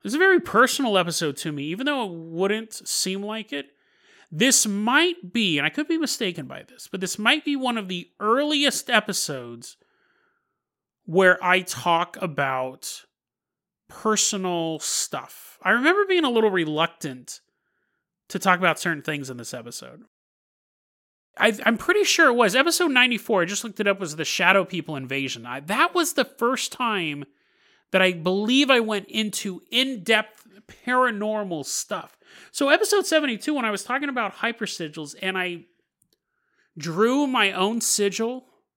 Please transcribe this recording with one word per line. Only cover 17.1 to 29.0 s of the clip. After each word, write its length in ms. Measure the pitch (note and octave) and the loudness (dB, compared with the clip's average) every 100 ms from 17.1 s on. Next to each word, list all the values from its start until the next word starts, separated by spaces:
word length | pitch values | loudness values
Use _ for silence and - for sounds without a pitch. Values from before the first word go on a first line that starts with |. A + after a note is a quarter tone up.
| B2+ A#2+ - _ _ _ _ _ _ _ _ _ | -10 -14 -18 _ _ _ _ _ _ _ _ _
to 100 | F#3 | -4
talk 180 | G3 F3+ | -4 -2
about 220 | F3+ D#3 | -2 -2
certain 240 | F3 D#3+ | -4 -6
things 260 | C3+ D3+ C3 | -6 -8 -8
in 80 | A#2+ | -12
this 160 | A#2 | -12
episode. 480 | B2+ A2+ - B2 B2+ - _ _ _ _ _ _ _ _ _ _ _ _ - | -14 -14 -16 -18 -20 -20 _ _ _ _ _ _ _ _ _ _ _ _ 0
I, 160 | A3 A3 | 2 2
I'm 140 | - A3+ | 0 0
pretty 260 | - G4+ | 2 2
sure 260 | G4 - D#4 | 4 6 6
it 60 | A#3+ | 6
was. 200 | A3+ A3 | 4 4
Episode 360 | D4+ E4 F4 | 2 2 2
ninety-four, 520 | B3 B3 A#3 - G#3+ | 4 4 2 0 0
I 20 | E3+ | 2
just 180 | G3+ | -2
looked 160 | A#3 F#3+ | -8 -2
it 80 | G3+ | 0
up, 120 | G3 | 0
was 160 | F#3 D3+ | -4 -6
the 100 | D#3 | -6
Shadow 400 | - F3+ G3 F3+ | 0 4 4 2
People 300 | F3 D#3 D3 | -4 -6 -8
invasion. 500 | C3 C#3 C3+ A#2 A#2 | -6 -4 -4 -8 -10
I, 140 | B2+ | -12
that 340 | D3 A3 E4+ | -4 0 0
was 200 | F4 D4+ | 0 -2
the 120 | - B3 | -2 -4
first 460 | - A#3 C4 - | -2 -2 -2 -6
time 540 | - A#3+ G#3 E3 C#3+ C#3 _ _ _ _ _ _ | -4 -4 -2 -4 -6 -12 _ _ _ _ _ _
that 100 | F#3+ | 2
I 120 | F#3 | 2
believe 580 | F3 E3 F#3+ G#3+ B3+ C#4 | 2 -2 0 2 2 6
I 80 | B3+ | 4
went 280 | A3 G#3+ | 4 -2